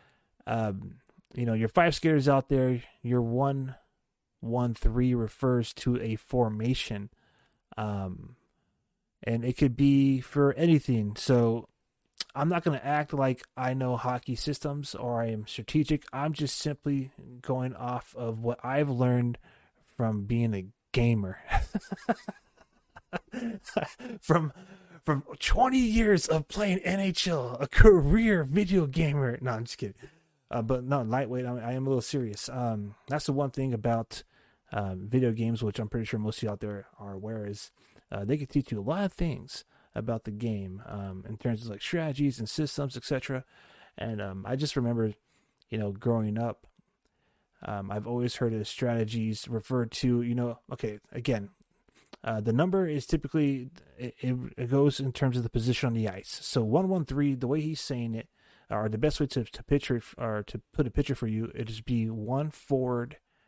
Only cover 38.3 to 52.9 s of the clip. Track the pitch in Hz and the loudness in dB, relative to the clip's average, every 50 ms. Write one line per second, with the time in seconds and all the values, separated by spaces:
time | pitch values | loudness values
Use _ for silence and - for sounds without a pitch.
38.3 | 147 151 139 - - 143 131 - 117 101 98 123 165 196 202 185 - - 175 165 | -2 -2 -2 -2 0 0 0 0 -4 -4 -2 -2 -2 0 -2 -2 -2 -2 -2 -2
39.3 | 131 - - - - - - _ _ _ _ _ - 113 110 120 117 113 - 110 | -2 -4 -8 -14 -16 -16 -16 _ _ _ _ _ -8 -6 -4 -4 -4 -4 -6 -8
40.3 | 101 104 120 113 107 101 98 92 92 98 - - 107 101 98 95 92 95 95 101 | -8 -4 -4 -4 -2 -4 -6 -8 -10 -12 -12 -12 -10 -10 -8 -8 -10 -10 -10 -12
41.3 | 113 - - 120 113 107 117 113 101 98 - - 160 170 160 151 135 139 147 139 | -10 -4 -2 -2 -2 -2 -6 -10 -12 -10 -8 -4 -2 -2 -2 -2 -2 0 0 0
42.3 | 127 - 113 - - - 151 143 - 151 143 131 - 123 - - 147 131 - - | 0 -2 -6 -6 -4 -2 -4 -2 -2 -4 -4 -4 -6 -8 -6 -4 -4 -4 -2 -4
43.3 | 131 131 - _ _ - - - - - - - - - 104 113 110 104 98 98 | -6 -6 -8 _ _ -20 -20 -20 -20 -20 -20 -18 -12 -8 -6 -6 -6 -6 -6 -6
44.3 | 95 95 95 104 131 135 151 143 - 135 123 117 120 113 113 107 101 _ _ _ | -8 -8 -6 -4 -4 -2 -2 -2 -2 0 0 0 2 2 0 0 -2 _ _ _
45.3 | _ _ _ _ _ _ _ - 110 110 104 101 98 104 - 117 117 113 110 107 | _ _ _ _ _ _ _ -8 -6 -4 -4 -4 -4 -2 0 0 2 2 0 0
46.3 | 104 113 117 117 - _ _ - _ _ _ _ _ _ _ _ _ _ _ _ | -2 -2 -4 -4 -6 _ _ -20 _ _ _ _ _ _ _ _ _ _ _ _
47.3 | _ _ _ _ _ - - - 104 101 98 98 101 107 110 120 120 123 123 120 | _ _ _ _ _ -14 -10 -8 -8 -8 -6 -6 -6 -6 -6 -4 -2 -2 -2 -2
48.3 | - - 127 117 113 107 104 - - - 127 123 117 117 110 107 117 113 110 110 | -2 0 -2 0 0 -2 -6 -6 -6 -4 -2 0 0 0 0 -2 -2 -2 -2 -2
49.3 | 107 - - 127 120 110 - - 131 123 117 113 - - - 123 120 120 120 120 | -2 -4 -6 -6 -6 -6 -4 -2 0 0 0 -2 -4 -2 0 2 2 2 2 0
50.3 | 120 123 120 120 117 - _ - 127 - - 107 104 104 _ - - 123 117 139 | -2 -2 -2 -4 -6 -8 _ -12 -10 -6 -6 -6 -6 -8 _ -12 -10 -6 -2 0
51.3 | 120 104 101 95 _ _ _ _ _ _ _ _ _ _ _ _ - - - 113 | 0 0 -2 -6 _ _ _ _ _ _ _ _ _ _ _ _ -18 -10 -6 -6
52.3 | 113 107 107 117 113 127 170 185 190 190 185 156 | -4 -2 0 2 4 4 4 4 4 2 2 2